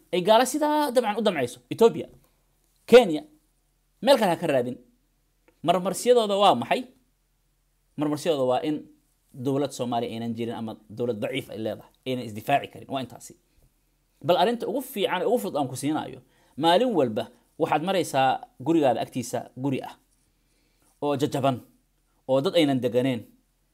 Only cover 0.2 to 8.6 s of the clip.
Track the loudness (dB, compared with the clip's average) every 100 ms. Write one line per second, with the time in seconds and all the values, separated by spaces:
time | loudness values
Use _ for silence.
0.2 | 4 4 4 0 0 0 2 0 0 0
1.2 | 0 0 -4 -6 -8 2 2 2 -10 -14
2.2 | _ _ _ _ _ _ 8 8 8 0
3.2 | -6 _ _ _ _ _ _ -4 4 4
4.2 | 4 2 0 0 0 -8 _ _ _ _
5.2 | _ _ _ _ 0 0 0 -2 2 2
6.2 | 2 4 4 4 0 -4 -4 _ _ _
7.2 | _ _ _ _ _ _ _ -6 -4 -2
8.2 | -2 0 2 0